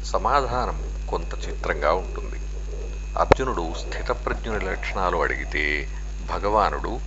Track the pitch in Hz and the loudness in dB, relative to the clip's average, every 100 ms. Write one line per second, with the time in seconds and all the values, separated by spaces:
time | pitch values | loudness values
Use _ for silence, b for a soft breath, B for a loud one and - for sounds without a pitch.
0 | - - 101 139 131 120 110 - - - | 0 0 4 2 2 0 0 -2 -4 -4
1 | - 87 - - - - 85 87 73 87 | -2 -2 -2 -6 -6 -4 -2 2 4 2
2 | 92 - - 50 - - - - - - | 0 -4 -6 -6 -6 -6 -6 -6 -6 -6
3 | - - 85 - 131 104 82 85 - - | -4 0 4 4 4 0 -2 -4 -4 -4
4 | - 120 - 120 - 107 95 92 - 104 | -2 -2 0 -2 -2 -2 -2 -2 -2 0
5 | 92 87 69 65 73 73 76 73 71 B | 2 4 2 2 -2 0 2 2 -2 B
6 | B - - 90 95 107 90 73 78 117 | B -6 -4 0 2 4 4 2 -2 -4